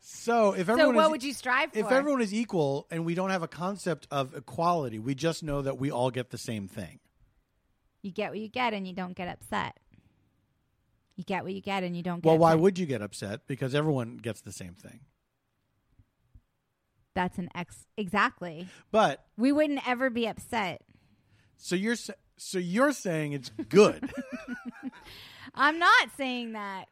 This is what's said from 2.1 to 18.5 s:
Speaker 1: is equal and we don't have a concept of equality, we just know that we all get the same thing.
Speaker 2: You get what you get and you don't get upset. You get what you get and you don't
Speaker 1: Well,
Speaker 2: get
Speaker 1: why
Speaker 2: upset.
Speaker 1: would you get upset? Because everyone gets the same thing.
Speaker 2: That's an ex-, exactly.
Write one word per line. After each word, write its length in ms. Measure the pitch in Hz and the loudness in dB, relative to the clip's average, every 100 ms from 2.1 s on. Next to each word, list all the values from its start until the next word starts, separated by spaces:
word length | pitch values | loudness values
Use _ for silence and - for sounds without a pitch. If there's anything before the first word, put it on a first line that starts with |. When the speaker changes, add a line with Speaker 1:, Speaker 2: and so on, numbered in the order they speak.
| 277 | 0
Speaker 1:
is 100 | 220 | 0
equal 540 | 208 233 185 143 139 - | -2 -2 0 0 0 -4
and 140 | 170 | -6
we 100 | 165 | -2
don't 140 | 170 190 | -2 0
have 140 | 190 | -2
a 60 | 165 | -4
concept 580 | 143 180 202 - 156 - | -6 -6 -4 -4 -4 -4
of 240 | 143 135 | -4 -4
equality, 640 | 143 - 127 170 175 131 110 | -6 -12 -2 2 2 -2 -6
we 160 | 113 | -6
just 280 | 135 160 160 | -2 -2 -2
know 180 | 156 143 | -4 -4
that 160 | 135 131 | -4 -2
we 120 | 135 | -4
all 200 | 131 127 | 0 0
get 200 | 127 123 | 0 -8
the 80 | 117 | -8
same 280 | - 110 98 | -6 -6 -6
thing. 320 | - 85 78 _ _ _ _ _ _ _ _ _ _ | -10 -12 -14 _ _ _ _ _ _ _ _ _ _
Speaker 2:
You 100 | 202 | -12
get 200 | 175 196 | -8 -6
what 80 | 170 | -6
you 80 | 214 | -8
get 240 | 254 247 | -4 -2
and 140 | 214 185 | -2 -8
you 80 | |
don't 200 | 180 180 | -8 -8
get 140 | 180 180 | -8 -10
upset. 480 | - - 208 165 - _ _ _ _ _ _ _ _ _ _ _ _ _ | -10 -8 -6 -6 -10 _ _ _ _ _ _ _ _ _ _ _ _ _
You 100 | - | -16
get 200 | 175 185 | -6 -4
what 80 | 170 | -4
you 80 | 196 | -8
get 240 | 196 196 | -6 -4
and 100 | 180 | -4
you 80 | 175 | -4
don't 220 | 175 175 | -6 0
Speaker 1:
Well, 120 | 165 160 | 4 8
Speaker 2:
get 40 | |
Speaker 1:
why 120 | 165 | 8
Speaker 2:
upset. 80 | 160 | 8
Speaker 1:
would 160 | 185 180 | 6 4
you 80 | 175 | -2
get 160 | 123 | -2
upset? 440 | 101 - 135 113 _ | -6 -8 -8 -8 _
Because 280 | 135 135 | -6 0
everyone 420 | 143 156 135 117 120 | 0 2 0 -2 -8
gets 240 | 110 104 | -8 -8
the 120 | - | -12
same 200 | - 92 | -14 -14
thing. 280 | 87 - 117 - _ _ _ _ _ _ _ _ _ _ _ _ - _ _ _ _ _ _ _ | -16 -20 -20 -20 _ _ _ _ _ _ _ _ _ _ _ _ -20 _ _ _ _ _ _ _
Speaker 2:
That's 220 | - 180 - | -4 -4 -4
an 140 | 180 | -10
ex-, 320 | 175 175 - _ - | -10 -12 -14 _ -8
exactly. 680 | 196 208 226 - 175 | -2 2 0 0 -12